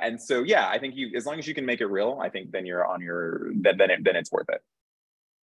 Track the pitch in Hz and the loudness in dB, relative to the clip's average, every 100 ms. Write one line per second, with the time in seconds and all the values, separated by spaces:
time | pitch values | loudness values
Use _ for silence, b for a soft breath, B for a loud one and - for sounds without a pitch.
0 | 117 117 - 127 151 202 95 110 135 131 | -2 -4 -2 0 4 4 4 0 -4 -8
1 | 123 120 120 156 151 151 127 120 107 98 | -6 -4 -4 -6 -6 -6 -2 -2 0 0
2 | 110 139 - 98 95 95 92 90 90 90 | 0 -2 -6 -6 -8 -6 -4 0 0 -2
3 | 87 87 82 82 - - 98 95 95 90 | -4 -4 -4 -4 -4 2 4 6 4 4
4 | 98 90 82 - - - _ _ _ _ | 4 2 0 -2 -2 -6 _ _ _ _
5 | _ _ _ _ | _ _ _ _